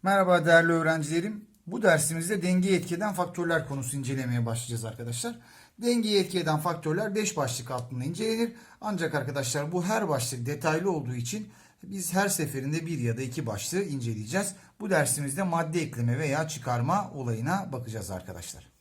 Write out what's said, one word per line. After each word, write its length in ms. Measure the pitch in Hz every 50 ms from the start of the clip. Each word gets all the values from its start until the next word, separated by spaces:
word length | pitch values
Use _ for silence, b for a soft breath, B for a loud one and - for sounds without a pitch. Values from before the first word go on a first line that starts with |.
| - 185
Merhaba 380 | 196 196 190 180 180 175 156
değerli 260 | 165 165 165 170 165 170
öğrencilerim. 720 | 165 160 156 160 160 151 143 160 170 170 208 220 - - - _ _ _
Bu 160 | - 180 240 214
dersimizde 600 | 196 165 151 156 - 165 165 165 175 214 196 165
dengeyi 340 | 180 185 185 180 196 190
etki 180 | 175 180 - 170
eden 180 | 170 208 214 196
faktörler 560 | 185 180 170 175 - 175 165 165 165 160 156
konusu 280 | 139 139 127 123 -
incelemeye 500 | 139 131 120 120 131 131 123 120 120 117
başlayacağız 380 | 117 113 117 - - 120 113 110
arkadaşlar. 540 | 110 110 - 120 117 120 120 - 233 240 233 B B B B B B B -
Dengeyi 400 | 226 240 240 240 226 214 208 202
etki 200 | 185 185 - 185
eden 200 | 170 156 156 151
faktörler 560 | 156 175 170 165 - 160 156 180 214 214 190
beş 220 | 214 214 - -
başlık 340 | 165 139 120 120 - 123 -
altında 340 | 131 127 120 - 131 123 127
incelenir. 480 | 147 175 - 220 220 226 226 233 233 233 B B B B B
Ancak 340 | - 208 208 175 170 156 156
arkadaşlar 580 | 147 127 123 139 143 135 123 - 147 143 147 175
bu 120 | 180 170
her 240 | 180 220 226 214 170
başlık 380 | 151 131 117 - - 123 120
detaylı 440 | 127 147 147 117 160 156 165 175 196
olduğu 240 | 185 156 131 120 123
için 340 | 123 117 120 - 214 214 B B B B B B B -
biz 320 | 185 196 196 180 - -
her 140 | 185 202 202
seferinde 580 | 190 - 160 143 - 135 127 139 151 165 165
bir 120 | 165 170 139
ya 180 | 120 117 113
da 60 | 120 131
iki 240 | 123 - - 139
başlığı 360 | 113 107 98 - - 165 185 202
inceleyeceğiz. 720 | 180 143 135 120 117 110 104 110 107 139 190 202 196 - B B B B _
Bu 100 | 208 214
dersimizde 520 | 190 160 147 - - 156 143 139 131 147 196
madde 400 | 185 165 165 165 156 156 175 160
ekleme 360 | - - 120 120 117 120 135
veya 300 | 160 147 135 151 160 156
çıkarma 640 | - 131 - 131 123 120 117 120 175 202 202 185
olayına 580 | - 147 131 120 113 110 117 143 175 196 190 180 143
bakacağız 380 | 123 - 110 110 110 98 87
arkadaşlar. 600 | 98 92 90 - 92 85 85 - - - - - _ _